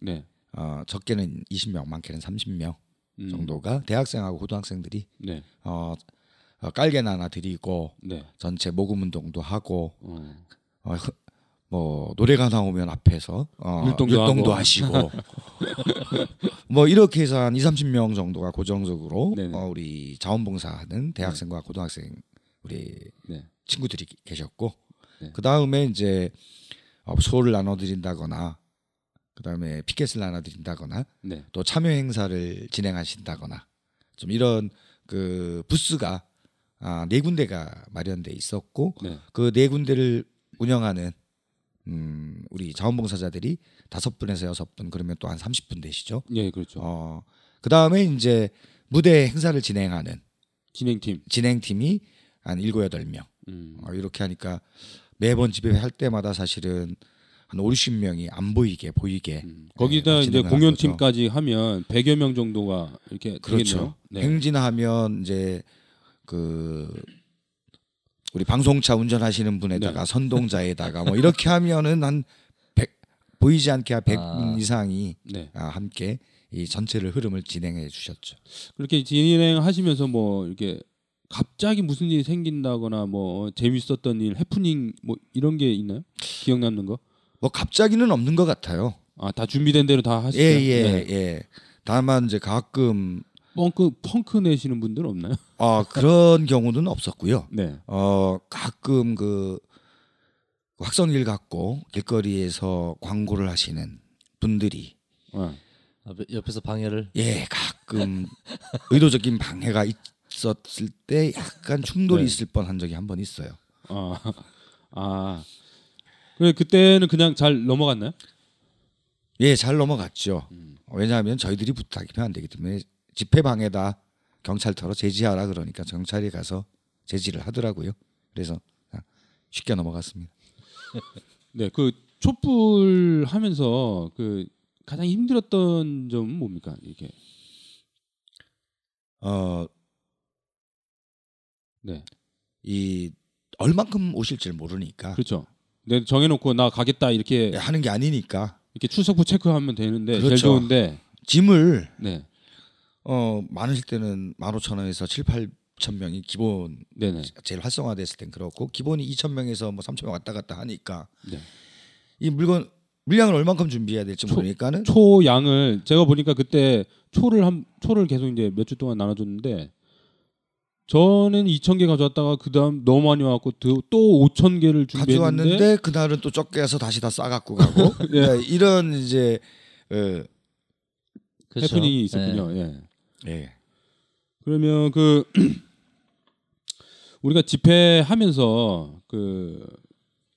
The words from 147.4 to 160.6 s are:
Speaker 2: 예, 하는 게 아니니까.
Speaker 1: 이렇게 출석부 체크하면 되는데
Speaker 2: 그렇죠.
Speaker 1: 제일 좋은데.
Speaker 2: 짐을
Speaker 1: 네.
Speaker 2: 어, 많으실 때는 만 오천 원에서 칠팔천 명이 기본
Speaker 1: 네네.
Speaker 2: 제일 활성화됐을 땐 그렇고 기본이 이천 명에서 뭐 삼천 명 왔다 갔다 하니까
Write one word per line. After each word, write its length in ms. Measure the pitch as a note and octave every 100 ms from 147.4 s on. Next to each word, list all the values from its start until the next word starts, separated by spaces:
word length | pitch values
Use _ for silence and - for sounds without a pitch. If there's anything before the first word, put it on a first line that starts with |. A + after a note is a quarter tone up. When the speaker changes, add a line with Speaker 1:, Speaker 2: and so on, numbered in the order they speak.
| A2
Speaker 2:
예, 40 | F#2
하는 240 | C#3 D#3
게 80 | C3
아니니까. 680 | G#2 D3 C#3 - F#2+ G2+ - _
Speaker 1:
이렇게 140 | - A#2
출석부 360 | - G3 E3+
체크하면 500 | E3+ F#3+ E3+ D3+ C#3 G#2+
되는데 380 | G#2+ A2+ A2
Speaker 2:
그렇죠. 140 | A2 C3
Speaker 1:
제일 100 | B2
좋은데. 600 | C#3 C3 A#2+ B2+ F2+ D2 _ _ -
Speaker 2:
짐을 640 | D#3+ G3 F3 E3+ B2 D#2+ -
Speaker 1:
네. 260 | G#2 E2 C#2+ _ _ _ _ _ _ _
Speaker 2:
어, 380 | - B2+ A2+ G#2+ F#2+
많으실 340 | F2 A#2+ C3
때는 500 | - A2+ G#2+ F#2+ F#2 -
만 180 | G2+
오천 240 | G#2+ - G2+
원에서 280 | F#2+ F2 F#2
칠팔천 920 | - - A#2 G#2+ - _ - - G2+
명이 240 | F2+ F#2
기본 640 | - G2 A2 G2 E2+ B1+ - -
Speaker 1:
네네. 260 | G#2 E2 D2 -
Speaker 2:
제일 160 | - F#2
활성화됐을 560 | B2 C3+ B2 G2 F2+ -
땐 140 | E2
그렇고 360 | D#2 F2 - C3
기본이 360 | - C3+ D#3
이천 280 | C3+ C3+ D3+
명에서 360 | C3+ B2 A2 A2
뭐 100 | G2
삼천 240 | - C3+ -
명 60 |
왔다 180 | F2 -
갔다 260 | G#2 -
하니까 480 | E2